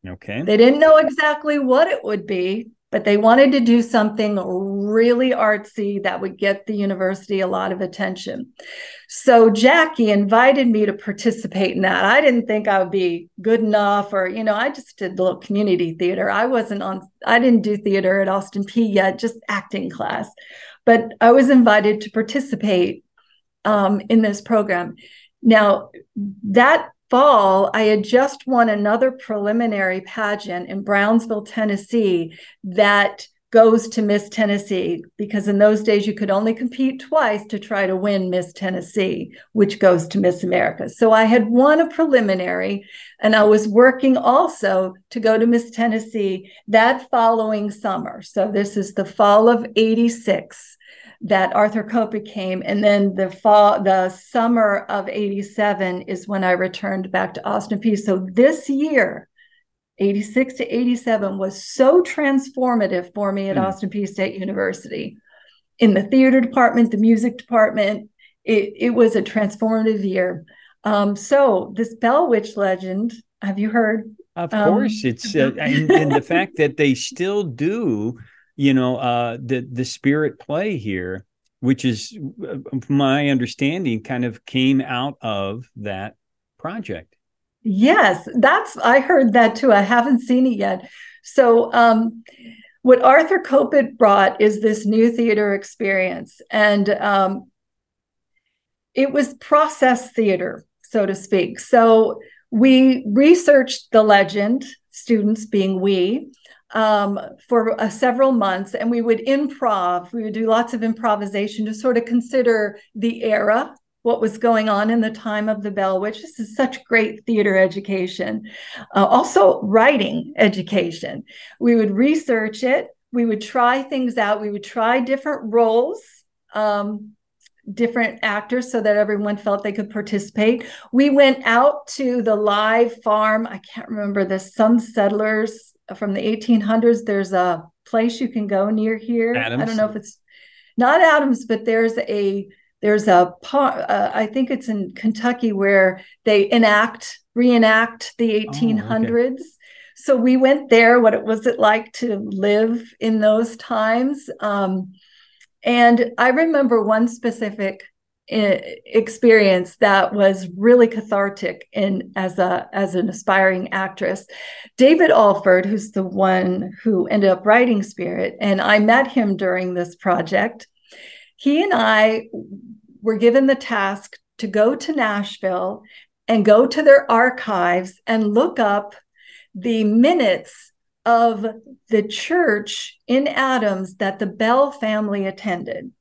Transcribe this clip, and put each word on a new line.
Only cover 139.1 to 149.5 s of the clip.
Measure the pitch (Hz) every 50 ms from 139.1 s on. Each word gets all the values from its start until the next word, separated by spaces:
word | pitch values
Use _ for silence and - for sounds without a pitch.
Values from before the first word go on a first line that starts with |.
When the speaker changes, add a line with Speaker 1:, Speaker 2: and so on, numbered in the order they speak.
| 233 233 226 233 240
Speaker 2:
I | 247 226 226
don't | 233 254
Speaker 1:
Adams? | - 226 226 214
Speaker 2:
know | 214 214
if | 214
it's, | 214 208 - - _ _ _ _ _ _ _ _ _ _ _ _
not | - 247 254 302 339
Adams, | 339 330 302 302 294 269 240 240 -
but | - 226 220 226
there's | 233 226 226 226 226 226 233
a, | - - 214 208 202 196 196 202 196 - _ _ _ _ _ _
there's | - 208 208 214 208 220
a | 180 175 180 180 - _
par-, | - - - 277 277 - - - - -
uh, | - 196 202 214 -
I | 214 220
think | 214 220 269 262 247
it's | 262 254 262 233
in | 214 202 190 180 -
Kentucky | - - 220 214 214 233 247 240 247 247 226
where | 208 196 196 196 202 196 190 185 185 - - _ _ _ _
they | 226 214 202 196 -
enact, | - 233 226 208 208 208 220 233 - - - - - _ _ _ _
reenact | 233 247 247 240 233 226 220 220 220 233 233 233 - - - _ -
the | 233 226
Speaker 1:
Oh, | 214
okay. | 214 214 214
Speaker 2:
eighteen | - 247 240 226 220
hundreds. | 214 208 226 226 220 226 233 233 233 247 269 262 269 - -